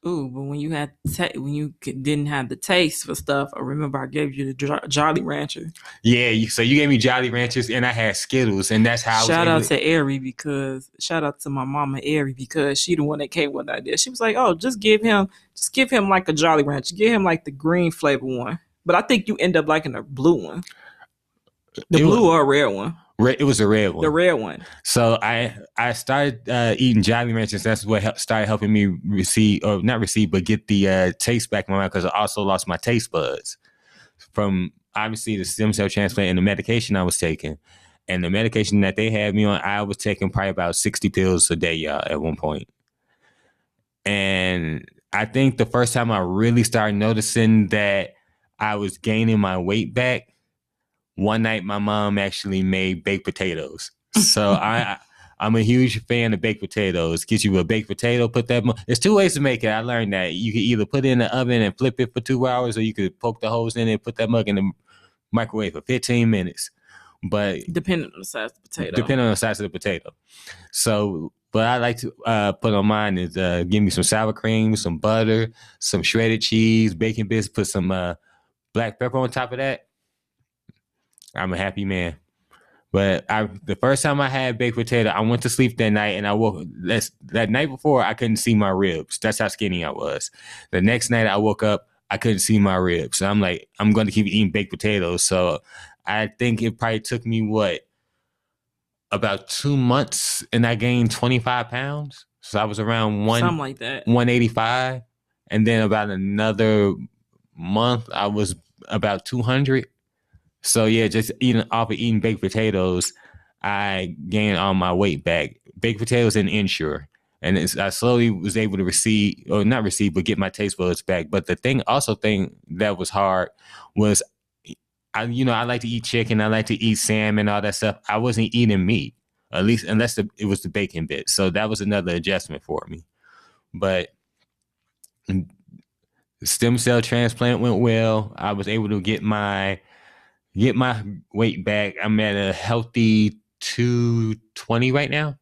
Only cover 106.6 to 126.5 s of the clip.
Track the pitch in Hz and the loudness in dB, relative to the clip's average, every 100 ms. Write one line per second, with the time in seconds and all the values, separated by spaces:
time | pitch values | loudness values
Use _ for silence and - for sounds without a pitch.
106.6 | 110 107 101 92 - _ _ _ _ - | 2 4 2 0 -8 _ _ _ _ -14
107.6 | 85 101 120 120 117 - 101 104 101 85 | -4 0 2 0 -4 -4 -2 -2 -4 -4
108.6 | _ _ - 104 107 98 - 127 117 131 | _ _ -6 -2 -2 -4 -4 -4 0 0
109.6 | 139 131 - _ _ _ _ _ _ _ | 2 0 -2 _ _ _ _ _ _ _
110.6 | - 120 110 113 110 113 107 - 127 113 | -2 2 4 4 2 0 -4 -2 2 2
111.6 | - 113 113 110 117 110 113 107 95 110 | 0 -2 -2 -2 0 0 0 -2 -2 0
112.6 | 110 95 92 92 - - - - _ _ | 0 0 0 0 -4 -10 -20 -20 _ _
113.6 | 95 101 101 95 92 87 71 107 107 95 | -6 -4 -4 -4 -6 -10 -4 0 0 2
114.6 | 98 95 90 90 101 73 73 85 73 - | 2 2 0 2 0 0 -2 -2 -2 -10
115.6 | _ - 117 110 117 120 117 104 95 101 | _ -6 -4 -4 0 2 2 2 0 0
116.6 | 98 - 78 73 73 _ _ _ 78 95 | -2 -2 -4 -6 -12 _ _ _ 0 0
117.6 | 87 - 98 - 120 123 117 98 92 95 | 0 -2 -4 0 2 4 2 0 -2 -2
118.6 | 110 95 92 92 - 107 101 - - 104 | -2 0 -2 0 2 2 2 -2 -2 0
119.6 | 101 127 107 - 104 90 85 107 95 - | 2 2 0 0 0 0 -2 -2 -2 -2
120.6 | 104 - 90 87 - 92 78 98 82 90 | -4 -2 -2 -2 -2 -4 -2 -4 -2 -4
121.6 | 123 131 - 127 139 107 107 104 90 - | 0 -2 0 0 0 -2 0 0 -2 -8
122.6 | _ 85 104 92 92 101 98 92 90 _ | _ -2 -2 -2 -4 0 2 2 -2 _
123.6 | - - - - 104 101 - _ _ _ | -20 -20 -10 0 2 2 -2 _ _ _
124.6 | - - _ _ _ 107 117 120 131 117 | -20 -20 _ _ _ -6 -4 -2 0 0
125.6 | 120 123 117 117 110 120 113 110 107 | 0 -4 -4 -6 -2 -2 2 2 2